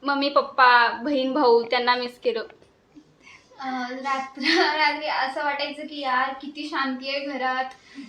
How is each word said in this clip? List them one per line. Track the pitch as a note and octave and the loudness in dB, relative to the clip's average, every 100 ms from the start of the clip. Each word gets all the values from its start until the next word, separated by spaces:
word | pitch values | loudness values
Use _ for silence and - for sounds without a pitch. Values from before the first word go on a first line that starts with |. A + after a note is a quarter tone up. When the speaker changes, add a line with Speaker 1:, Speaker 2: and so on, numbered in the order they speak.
Speaker 1:
मम्मी | C#4 C#4 C#4 | 0 0 2
पप्पा, | C#4+ C4 - B3+ A#3+ A#3 | 2 2 4 6 8 4
बहीण | A3+ A#3+ C#4+ C4 | 0 -2 0 0
भाऊ | C4 B3+ A#3 | 2 6 4
त्यांना | A3+ B3 A#3+ B3 | 4 -2 0 0
मिस | A#3+ A#3+ | -2 -4
केलं. | B3+ A3+ G#3+ - _ _ _ - _ _ - - _ - | -4 -4 -6 -16 _ _ _ -20 _ _ -20 -20 _ -14
Speaker 2:
अ, | C4+ B3+ B3 | -8 -6 -6
रात्र-, | C4 C4+ C4+ C4 - | -6 -4 -4 -6 -4
<laughs> | D4 E4+ D#4 D4+ | 2 4 2 2
रात्री | D4+ D4 D4+ | 0 0 -4
असं | B3+ C4 D#4+ | -2 -2 -2
वाटायचं | D4 C#4 D4 C#4 | -4 -2 -6 -6
की | D4+ D4 | -10 -8
यार | C#4 B3+ C4 C4+ | -2 0 0 -4
किती | D4 D4 D4+ | -12 -12 -8
शांती | D#4+ C4+ B3+ C4+ | -4 -4 -4 -4
आहे | C#4 | -6
घरात, | C#4+ C4+ B3+ C4 B3+ - _ C#4 | -4 -4 -2 -2 -4 -8 _ -18